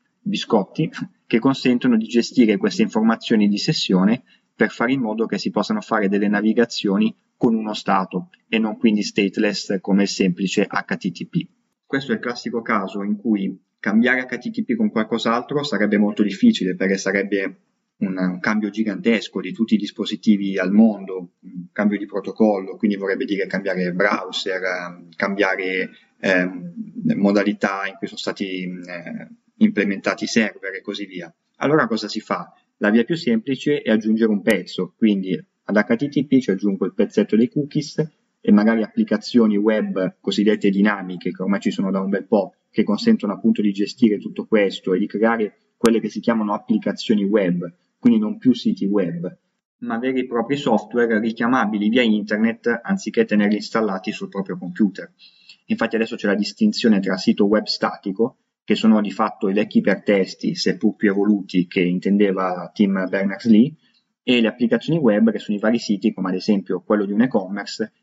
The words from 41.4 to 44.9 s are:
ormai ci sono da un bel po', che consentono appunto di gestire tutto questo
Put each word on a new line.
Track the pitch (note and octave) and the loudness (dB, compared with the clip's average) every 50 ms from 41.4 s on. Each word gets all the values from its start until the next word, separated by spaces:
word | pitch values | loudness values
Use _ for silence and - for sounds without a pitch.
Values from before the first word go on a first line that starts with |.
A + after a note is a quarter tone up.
ormai | F#2+ G2 G2 G2 | -2 -2 -2 -2
ci | - A2 | -2 -2
sono | F#2+ - G2+ F#2+ | -2 -2 -2 -2
da | F#2+ F#2+ | -2 -2
un | F#2+ G2 | -2 -2
bel | G2+ G2 F#2 - | -2 -4 -2 0
po', | - G#2 F#2+ F2 - _ _ _ | 0 0 0 0 -6 _ _ _
che | _ - G#2 | _ -2 0
consentono | F#2+ G2+ G#2 - A#2 A2 G#2 - G2+ G2 | 0 -2 0 2 2 2 2 0 -2 -4
appunto | F#2 - A2+ A2+ - G#2 | -2 0 0 0 2 0
di | G#2 | -2
gestire | G2 G2 G2+ G2 - - B2 A2 G#2 F#2+ | -2 -2 -4 -4 0 2 2 2 2 0
tutto | - A2 - - G2+ | -4 -8 -10 -10 -4
questo | - - G#2+ G2+ F#2+ F#2+ - - F#2+ | 0 2 2 2 2 0 -4 -4 -2